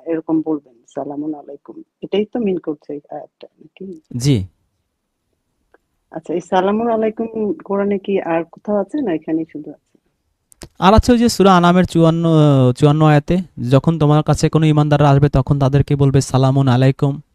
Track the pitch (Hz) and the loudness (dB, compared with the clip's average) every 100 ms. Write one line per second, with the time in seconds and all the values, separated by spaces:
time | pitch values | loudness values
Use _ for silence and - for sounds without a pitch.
0 | 147 160 160 160 156 151 143 117 _ - | -8 -8 -4 -4 -4 -6 -10 _ _ -12
1 | 135 147 156 147 139 143 - - - _ | -10 -10 -10 -12 -14 -20 -20 -20 -20 _
2 | - 190 214 247 214 175 - 151 - 147 | -6 -4 -4 -4 -4 -4 -6 -10 -12 -16
3 | - 151 - _ - _ 151 _ 190 175 | -14 -18 -18 _ -20 _ _ _ -18 -18
4 | _ 123 131 123 92 _ _ _ _ _ | _ -6 -2 -2 -4 _ _ _ _ _
5 | _ _ _ _ _ _ _ _ _ _ | _ _ _ _ _ _ _ _ _ _
6 | _ 165 - 170 - 185 190 214 240 220 | _ -16 -10 -8 -4 -2 0 -2 -2 -2
7 | 220 220 226 220 208 160 - 196 202 202 | -4 -6 -8 -6 -6 -6 -6 -4 -2 -4
8 | 202 196 165 165 165 - - 208 196 302 | -4 -6 -2 -4 -6 -10 -6 -4 -4 -6
9 | 247 160 156 160 160 147 151 - _ _ | -4 -6 -4 -6 -6 -12 -16 -20 _ _
10 | _ _ _ _ _ _ - - 180 220 | _ _ _ _ _ _ -20 -2 4 4
11 | - 240 233 - 190 180 175 180 175 165 | 4 2 2 2 4 4 4 2 2 2
12 | 165 165 165 156 151 135 127 123 147 151 | 2 2 2 4 4 4 2 2 2 4
13 | 156 147 - 175 175 - 120 135 - 165 | 4 2 2 -4 -4 -8 0 2 2 0
14 | 147 151 151 143 156 156 156 151 151 147 | 2 2 0 0 0 0 2 2 2 2
15 | 147 139 143 139 - 147 135 139 - 143 | 4 4 2 0 0 0 0 0 0 0
16 | 139 135 - 131 131 135 135 123 131 135 | 2 2 0 0 2 2 2 2 2 0
17 | 139 151 - | -4 -4 -12